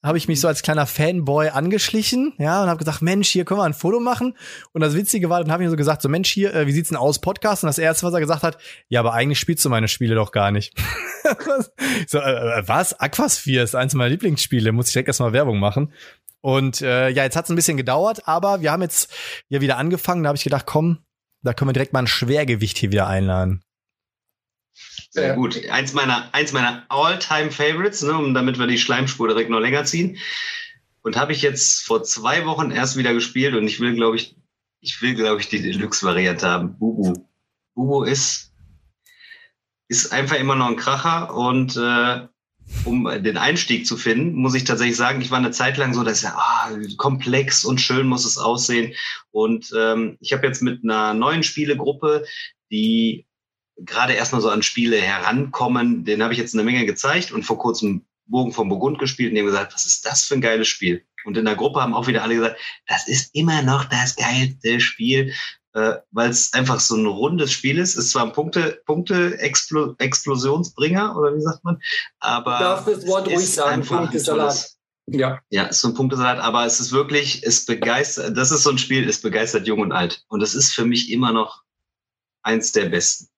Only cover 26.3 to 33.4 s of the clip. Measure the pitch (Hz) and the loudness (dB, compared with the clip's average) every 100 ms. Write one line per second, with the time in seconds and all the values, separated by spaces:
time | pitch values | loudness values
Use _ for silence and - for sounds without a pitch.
26.3 | 139 151 135 123 120 - 135 160 180 - | -2 0 0 -2 -2 -6 0 2 0 -2
27.3 | 156 151 135 147 160 202 202 147 160 143 | 0 -2 0 0 2 -2 -2 -2 0 2
28.3 | 127 127 120 120 123 - 127 135 - 113 | 2 2 0 0 2 2 2 0 0 0
29.3 | 110 113 117 117 139 147 165 185 - - | 2 2 0 2 0 0 0 -2 -4 -10
30.3 | - - - - - _ _ 113 110 147 | -8 -8 -10 -14 -20 _ _ -4 -2 -2
31.3 | 143 143 131 - - - 113 - - 113 | 0 0 0 0 0 2 0 0 -4 0
32.3 | 156 160 156 156 139 131 131 123 117 113 | 0 0 -2 -2 -2 -2 0 0 0 0
33.3 | 131 | 0